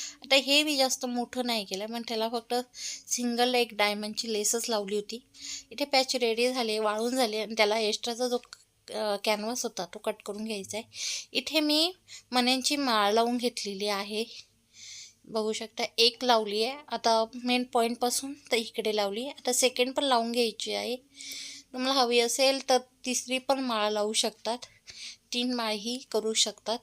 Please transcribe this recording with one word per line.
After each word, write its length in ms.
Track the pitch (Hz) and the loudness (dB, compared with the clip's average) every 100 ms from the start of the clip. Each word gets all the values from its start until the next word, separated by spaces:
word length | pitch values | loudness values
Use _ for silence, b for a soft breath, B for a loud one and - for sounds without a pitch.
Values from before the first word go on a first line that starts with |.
| B B | B B
आता 120 | 277 | 4
हे 280 | 269 254 285 | 4 6 4
मी 140 | 302 277 | 4 4
जास्त 300 | 262 - 254 | 2 0 -2
मोठं 400 | 240 240 254 247 | -4 -4 -4 -2
नाही 180 | 226 | -4
केलं, 220 | 190 190 220 | -4 -6 -6
पण 160 | 233 226 | -8 -4
त्याला 200 | 226 226 | -2 -2
फक्त 260 | 233 - 247 247 B B B - | -2 -2 -4 -4 B B B -6
सिंगल 480 | - 240 240 247 | -2 0 2 4
एक 140 | 247 226 | 4 2
डायमंडची 600 | 208 208 208 214 214 233 | 2 0 0 -6 -6 -4
लेसच 380 | 208 208 233 226 | 0 0 0 0
लावली 240 | 214 196 | -2 0
होती. 320 | 208 208 233 - B B B B | -2 -4 -10 -14 B B B B
इथे 140 | 226 | -6
पॅच 320 | 277 262 262 254 | 2 2 2 2
रेडी 360 | 233 226 247 | 0 2 2
झाले, 260 | 254 226 214 | 0 0 0
वाळून 380 | 214 214 240 262 | 0 0 0 0
झाले 220 | 226 214 | 0 0
आणि 160 | 214 220 | -2 2
त्याला 220 | 208 220 | 2 2
एक्स्ट्राचा 500 | 214 220 240 233 247 | 0 -2 -4 -4 -2
जो, 100 | 240 - - _ _ - | -2 -4 -20 _ _ -10
अ, 220 | 214 214 202 | -4 -2 0
कॅनव्हास 380 | 220 208 214 247 | 0 0 -2 -4
होता 220 | 233 208 | -6 -6
तो 140 | 175 214 | -10 -6
कट 160 | 220 202 220 | -6 -6 -8
करून 180 | 208 | -8
घ्यायचा 340 | 220 208 190 208 | -6 -6 -8 -10
आहे. 120 | 233 B B B B | -10 B B B B
इथे 280 | - 254 302 | -6 -2 0
मी 320 | - 202 349 - B B - | 2 2 2 -2 B B -4
मण्यांची 440 | 247 247 262 254 285 | 0 2 2 0 0
माळ 360 | 262 220 202 | 2 4 4
लावून 240 | 220 233 247 | 4 4 2
घेतलेली 500 | 240 - 202 196 208 | -2 -4 -6 -4 -2
आहे, 380 | 196 202 214 226 - - _ B B B B B _ | -2 -4 -4 -6 -10 -20 _ B B B B B _
बघू 280 | - 220 214 | -6 -4 -2
शकता 320 | 214 226 - 233 - | -4 -8 -6 -2 4
एक 260 | 240 233 | 4 4
लावली 400 | 247 226 214 208 | 4 4 2 -2
आहे. 140 | 226 285 294 | -2 -4 -8
आता 360 | 233 233 226 226 247 | -2 2 2 2 -4
मेन 200 | 247 247 | 0 0
पॉईंटपासून 680 | 247 240 233 240 247 - 277 | 2 0 0 0 -2 -2 -6
तर 240 | 294 - 233 | -12 -4 -2
इकडे 400 | 226 - 214 214 | -2 -4 -2 -2
लावली. 320 | 202 208 277 | -2 -4 -8
आता 240 | - 254 | -6 -2
सेकंड 400 | 240 254 254 254 | 2 2 2 -2
पण 120 | 277 | 0
लावून 280 | 285 240 233 | 2 2 2
घ्यायची 400 | 240 226 208 214 | 0 0 -2 -6
आहे. 240 | 202 214 254 _ B B B B B - | -4 -4 -6 _ B B B B B -12
तुम्हाला 280 | 254 262 269 | -4 0 2
हवी 180 | 240 240 | 4 4
असेल 500 | 233 254 269 269 - | 4 4 4 4 4
तर 100 | 254 | 2
तिसरी 600 | 254 _ 254 247 247 254 | 2 _ -4 -4 -2 -2
पण 220 | 254 269 | 0 0
माळ 300 | 254 220 208 | 0 0 0
लावू 220 | 214 214 | 0 0
शकतात, 460 | 220 226 - 214 247 - _ B B B B _ | 0 0 -2 -4 -6 -8 _ B B B B _
तीन 200 | 240 247 | -2 0
माळही 460 | 247 226 214 226 254 - | 0 -2 -4 -4 -6 -2
करू 220 | 220 220 | -2 0
शकतात. 460 | 220 220 - - 233 | 0 0 -2 -4 -4